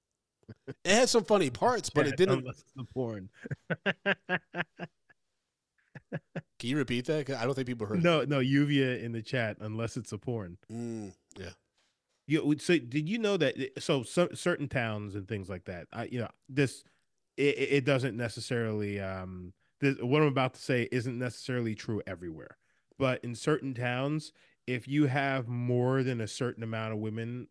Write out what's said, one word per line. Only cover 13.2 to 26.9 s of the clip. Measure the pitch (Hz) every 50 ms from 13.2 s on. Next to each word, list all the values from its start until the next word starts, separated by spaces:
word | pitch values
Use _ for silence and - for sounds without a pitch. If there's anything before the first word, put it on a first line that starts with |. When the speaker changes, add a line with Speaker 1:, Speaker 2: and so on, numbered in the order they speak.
| 220 202 202 180
Speaker 2:
that, | 156 131 - 123
eh, | 135 - - -
so, | - - 160 135
so | 113 - - 180 175 - -
certain | - - 180 175 - 147 127
towns | - 131 117 113 107 104 104 101 95
and | 104 95
things | - 113 101 95 92
like | 98 90 -
that, | - 92 85 76 -
I, | - 113 117
you | - 120 123
know, | 110 - - _ _ -
this, | 131 143 139 131 - - - _ _ _ _ _ _ _ _ _ -
it, | - 139 143 135 -
it, | 135 -
it | 135 143 127
doesn't | 147 139 127 127 131 101
necessarily, | 117 120 113 - 120 - - 127 117 113 113 107 107 104 101 101 101
um, | 98 95 95 92 92 92 92 92 90 90 - _ _ _ _ -
this, | 143 139 135 -
what | 117 123 143 151
I'm | 156 147
about | 127 139 127 127 -
to | -
say | - - 131 123 117 -
isn't | 120 127 113 131 120 120
necessarily | 127 123 - - - - 127 123 117 113 107
true | - - - 110 101 -
everywhere, | - 92 85 90 85 80 78 - - - _ _ _ _ _ _ _ _ -
but | 135 127 127 - -
in | 123 117
certain | - - 156 156 - - 135 127
towns, | 117 123 123 123 127 135 143 151 156 151 - _ _ _ _ _ _ -
if | - 127 120 -
you | 131 139 151 151
have | 135 127 143 139 139 135 135 120 120
more | 123 120 120 123 123 123 123 127 131 135 131
than | 131 127 117
a | 110 101
certain | - - 131 123 - -
amount | 113 113 113 110 110 110